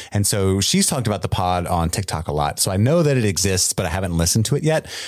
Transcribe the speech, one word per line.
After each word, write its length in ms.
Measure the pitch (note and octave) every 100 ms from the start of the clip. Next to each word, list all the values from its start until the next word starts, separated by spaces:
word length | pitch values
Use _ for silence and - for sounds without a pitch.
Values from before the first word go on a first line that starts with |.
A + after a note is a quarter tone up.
| -
And 160 | G#2 G2+
so 320 | G#2+ F#2+ F#2+
she's 260 | F#2+ F#3 -
talked 220 | D3+ A2
about 160 | G2+
the 60 | -
pod 360 | - F2+ F2+ E2+
on 240 | F2 E2
TikTok 380 | - F#2+ D#2 D#2
a 60 |
lot. 260 | D2+ D2 C#2+
So 100 | -
I 60 | F#2+
know 240 | A2+ E3+
that 140 | D3+ C3+
it 80 | G#2+
exists, 480 | E2+ G2+ F#2 -
but 120 | - F#2
I 20 |
haven't 260 | F2+ F#2+ E2+
listened 280 | E2+ - G#2+
to 80 | C#3+
it 80 |
yet. 220 | D3+ D#3 D3+ -